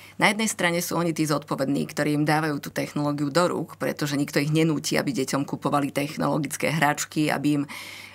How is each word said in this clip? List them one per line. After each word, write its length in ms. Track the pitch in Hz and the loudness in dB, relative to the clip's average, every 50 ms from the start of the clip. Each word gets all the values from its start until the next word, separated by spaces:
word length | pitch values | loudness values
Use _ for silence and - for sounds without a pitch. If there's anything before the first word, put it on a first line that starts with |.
| - - - | -20 -14 -2
na 160 | - 165 196 | 2 4 4
jednej 160 | 214 214 220 214 | 4 2 0 -2
strane 320 | - - 180 175 170 175 | 0 0 0 0 0 0
sú 160 | 175 - - | -2 -2 0
oni 160 | 170 175 170 | 0 0 0
tí 160 | 156 151 156 151 | 0 0 0 2
zodpovední, 560 | 151 147 151 - 151 - 135 139 139 160 151 | 0 0 0 -2 -4 -2 0 0 0 0 -2
ktorí 320 | 147 - - 147 151 147 | -2 -2 -2 0 0 2
im 80 | 147 151 | 2 2
dávajú 400 | 151 151 156 156 156 143 143 - | 4 4 2 2 0 -2 -4 -6
tú 80 | - | -6
technológiu 560 | - 143 143 - - 151 147 147 147 147 147 143 | -6 -4 -4 -4 -2 -2 -2 0 0 -2 -2 0
do 240 | 139 170 180 170 | 2 2 2 2
rúk, 240 | 127 - 165 - - | 2 -2 -4 -6 -8
pretože 400 | - - - - - 151 143 143 | -6 -4 -4 -2 -2 -2 -2 0
nikto 240 | 139 147 - - 160 | 0 -2 0 0 0
ich 160 | 143 151 151 | 2 2 4
nenúti, 400 | 160 160 165 147 143 156 - 160 | 4 4 4 2 0 -2 0 0
aby 160 | 151 - 143 | 0 0 0
deťom 320 | 123 135 135 - - 139 143 | 0 -2 0 0 0 -2 -2
kupovali 480 | - 147 - - 143 143 143 143 135 | -2 -4 -4 -2 0 0 0 0 0
technologické 800 | - 143 143 143 - 160 160 143 147 156 147 143 - - - - | -2 -2 -4 -4 -2 -2 -2 0 0 0 -2 -2 -4 -2 -2 0
hračky, 560 | 147 160 143 147 147 - - - - 156 151 147 | 2 4 4 4 2 2 -2 -4 -2 0 2 2
aby 320 | - 143 139 147 147 143 | 2 2 2 2 2 2
im, 40 | 139 - - - - - - - - - - | 0 -2 -6 -12 -14 -14 -14 -16 -18 -18 -20